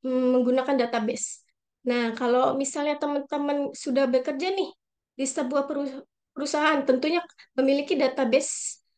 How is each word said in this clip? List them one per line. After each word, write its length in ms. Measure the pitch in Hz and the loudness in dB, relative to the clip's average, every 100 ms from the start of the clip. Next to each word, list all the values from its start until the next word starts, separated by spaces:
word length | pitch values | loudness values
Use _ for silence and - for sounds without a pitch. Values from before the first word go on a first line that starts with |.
mm, 260 | 262 254 254 | 0 0 4
menggunakan 420 | 254 247 262 254 277 233 | 4 4 2 2 0 0
database. 560 | 240 214 214 - - _ _ _ _ 254 | 0 -2 -4 -8 -12 _ _ _ _ -2
Nah, 320 | 240 233 226 | 0 0 -2
kalau 400 | 247 247 262 262 | 2 4 2 0
misalnya 400 | 269 302 294 294 | -2 -2 -2 -2
teman-teman 720 | 294 294 285 294 285 285 277 - | -2 -2 -4 -4 -2 -2 -4 -6
sudah 320 | - 254 269 | -2 0 2
bekerja 400 | 247 254 269 359 | 2 0 -4 -2
nih 240 | 381 - - _ _ _ - | -2 -4 -6 _ _ _ -6
di 80 | 269 | -4
sebuah 400 | - 254 277 277 | -2 -2 -2 -2
peru-, 400 | 285 277 262 - _ _ | -4 -6 -8 -18 _ _
perusahaan 540 | - 285 302 311 294 277 | -8 -2 0 2 2 2
tentunya 400 | 254 302 339 349 _ - - | 2 2 0 -4 _ -10 0
memiliki 400 | 269 277 285 320 | 2 2 2 2
database. 880 | 262 - 247 208 - - - - _ | 0 2 2 2 0 -6 -8 -12 _